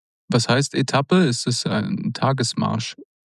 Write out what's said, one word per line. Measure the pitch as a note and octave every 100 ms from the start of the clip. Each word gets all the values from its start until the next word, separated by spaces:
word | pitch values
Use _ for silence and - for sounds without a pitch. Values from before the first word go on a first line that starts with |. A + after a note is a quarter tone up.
| _ _ -
Was | A#2+ A#2
heißt | B2 C#3+
Etappe? | C3+ C3+ C3 C#3 F3+
Ist | D#3+ A#2+ -
es | B2 -
ein | G#2+ G2 - A2+
Tagesmarsch? | A#2+ B2 C3+ B2 - - A#2 - - - _